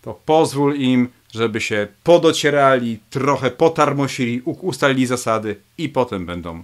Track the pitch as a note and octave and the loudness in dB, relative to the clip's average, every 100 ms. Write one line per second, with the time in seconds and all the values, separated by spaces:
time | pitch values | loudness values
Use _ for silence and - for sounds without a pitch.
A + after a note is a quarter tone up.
0 | - G#2+ - D#3 D#3 C3 C#3+ D3 C3 B2+ | -14 -14 0 2 2 2 0 0 2 2
1 | B2 _ _ A2 A2+ G#2+ - G#2+ G#2 _ | 0 _ _ -4 -2 -2 -4 -2 -4 _
2 | - E3+ D#3+ D3 D3+ C#3+ C#3 C3 A#2 A2 | 4 6 6 2 0 2 4 2 0 -8
3 | _ C#3 C3 C3 B2+ B2+ E3 E3 D3 C#3 | _ -4 -2 0 -2 2 0 4 0 0
4 | C3+ - A#2+ A#2+ E3 D3 F#3 - C#3+ C3 | -4 -2 -4 -4 -6 -6 -8 0 0 2
5 | B2+ B2 B2 A2 G#2+ G2 _ - D3+ C#3 | 0 -2 -2 -2 -4 -10 _ -10 -6 -2
6 | B2 G2 F2 F2 E2+ E2 | -2 -4 -6 -8 -8 -12